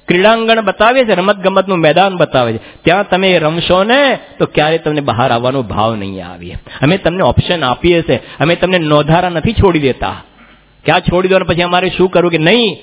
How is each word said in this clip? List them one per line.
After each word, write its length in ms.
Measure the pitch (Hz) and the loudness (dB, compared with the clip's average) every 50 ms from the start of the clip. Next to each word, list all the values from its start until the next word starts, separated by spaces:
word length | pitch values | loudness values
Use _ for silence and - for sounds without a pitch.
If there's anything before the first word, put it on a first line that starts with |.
| _ - | _ -2
ક્રીડાંગણ 540 | 175 180 190 214 226 226 226 226 226 226 | 0 2 4 4 2 2 2 0 0 0
બતાવીએ 440 | 214 190 185 - 214 226 254 269 254 | 0 -2 0 2 2 2 4 2 2
છે, 100 | 220 196 | 2 0
રમત 220 | 175 185 202 208 196 | 0 0 0 0 0
ગમતનું 400 | 180 190 190 190 190 190 190 175 | -2 -2 0 0 0 0 0 2
મેદાન 380 | 156 151 151 175 190 196 185 | 2 2 4 2 2 0 0
બતાવે 380 | 175 151 - - 131 123 117 113 | 0 -2 0 0 0 0 0 -2
છે. 40 | 110 | -6
ત્યાં 520 | - - - - - 160 170 196 202 - | -8 -14 -16 -6 -2 0 0 0 0 0
તમે 300 | 185 180 190 190 180 165 | -2 0 2 2 2 2
રમશો 440 | 156 151 165 170 160 - 180 185 196 | 0 0 -2 -2 -2 0 2 2 2
ને, 360 | 220 254 277 285 269 220 165 - - - - | 2 2 2 2 0 0 -4 -6 -10 -6 -4
તો 60 | 175 | -4
ક્યારે 320 | - - - 151 160 165 160 | -2 0 0 0 0 0 -2
તમને 240 | - 156 151 147 | -2 -2 -4 -2
બહાર 300 | 143 135 107 110 127 135 | -2 -2 -2 0 0 0
આવવાનો 300 | 120 117 120 127 135 139 | 0 0 -2 -2 -2 -2
ભાવ 340 | 120 95 87 92 107 113 113 | -4 -4 -2 -2 -2 -2 -2
નહીં 320 | 107 98 98 95 95 87 87 | -4 -6 -10 -10 -12 -12 -14
આવે. 300 | 90 87 87 87 82 - - - - - | -16 -16 -16 -14 -14 -16 -16 -18 -8 -2
અમે 160 | 139 143 185 175 | 0 0 0 0
તમને 260 | - 165 170 190 170 | -2 -2 -2 0 0
ઓપ્શન 400 | 123 - - - - 175 - - | 0 0 0 0 -2 -2 -2 -2
આપીએ 380 | 127 123 - - 170 175 165 | -2 -2 0 0 2 2 2
છે, 140 | 160 160 156 | 0 0 -2
અમે 400 | - - - - - 143 165 175 | -4 -4 -8 -6 -2 -2 0 0
તમને 240 | 175 180 180 185 180 | 0 0 0 0 0
નોધારા 500 | 160 151 147 147 147 147 160 175 180 180 | 0 2 2 2 2 2 2 0 0 0
નથી 240 | 170 160 147 214 226 | -2 -2 -4 -2 0
છોડી 260 | - 202 190 170 156 | 2 2 2 2 2
દેતા. 440 | 143 127 117 - - 98 - 90 - _ _ - - - - _ _ _ _ _ - | 0 0 -2 -2 -4 -8 -8 -10 -14 _ _ -20 -20 -20 -20 _ _ _ _ _ -4
ક્યાં 160 | - 160 185 | -2 0 0
છોડી 260 | 180 - 170 180 185 185 | 0 0 0 0 2 2
દો 120 | 190 185 | 2 2
ને 60 | 185 | 0
પછી 160 | 165 175 160 | 0 -2 -2
અમારે 300 | 175 175 175 180 185 185 - - | -2 0 0 0 0 -2 0 0
શું 120 | 180 190 | 0 2
કરવું 220 | - 175 170 175 | 2 2 0 0
કે 60 | 170 160 | 0 0
નહીં? 400 | 156 165 214 240 233 202 151 - | 2 2 2 2 2 -2 -4 -6